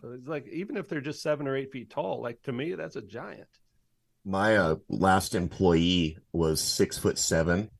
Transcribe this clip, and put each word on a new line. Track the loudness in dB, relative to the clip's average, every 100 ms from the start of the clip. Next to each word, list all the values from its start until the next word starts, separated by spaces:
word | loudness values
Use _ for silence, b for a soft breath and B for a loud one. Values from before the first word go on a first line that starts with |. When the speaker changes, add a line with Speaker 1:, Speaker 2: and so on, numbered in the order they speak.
Speaker 1:
It's | -14 -14 -10
like, | -10 -8
even | -10 -8 -8
if | -6
they're | -6
just | -6 -6
seven | -2 -2 -2
or | -4
eight | -6
feet | -10 -10
tall, | -6 -6 -4
like, | -8 -8
to | -8
me, | -6 -4 -6
that's | -8 -10
a |
giant. | -12 -14 -14 -16 -20 _ _ _ _ _ _ _ -4
Speaker 2:
My, | 2 4 6
uh, | 4 0 -2
last | 2 4 4 2 -2
employee | -2 2 4 6 4 2 0 -4 _
was | 0 0 0
six-foot-seven. | 0 0 0 2 0 0 0 2 2 0 -2